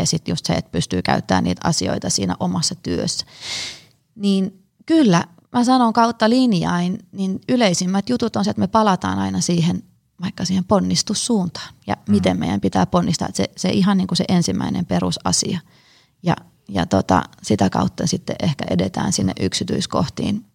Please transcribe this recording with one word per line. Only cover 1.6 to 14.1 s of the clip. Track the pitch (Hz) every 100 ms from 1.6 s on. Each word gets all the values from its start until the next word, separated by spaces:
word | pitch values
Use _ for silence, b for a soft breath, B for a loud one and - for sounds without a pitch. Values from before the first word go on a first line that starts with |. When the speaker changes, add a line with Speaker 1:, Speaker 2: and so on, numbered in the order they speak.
Speaker 1:
asioita | 175 165 - 170 180
siinä | 185 190 180
omassa | - 180 - -
työssä. | - - - - - B B B B B B B _ -
Niin | 202 196 190 - _ _ -
kyllä, | 320 240 170 - - _
mä | 247
sanon | 247 262 233
kautta | 226 233 233 220
linjain, | 254 254 180 165 175 180 - -
niin | 196 190 190 -
yleisimmät | 247 208 170 185 196 202
jutut | 240 226 220
on |
se, | 208
että | -
me | 202
palataan | 220 214 185 190 196
aina | 196 190
siihen, | 170 170 165 - - _ _ -
vaikka | 175 - 185
siihen | 190 175
ponnistussuuntaan | 202 185 180 - 202 - 226 175 - - - -
ja | -
Speaker 2:
Mm. | -
Speaker 1:
miten | 202 185 185
meidän | - 202
pitää | 196 190 180
ponnistaa. | 180 170 160 -
Että | -
se, | - -
se | 190
ihan | 208 190 190
niin |
kuin | 185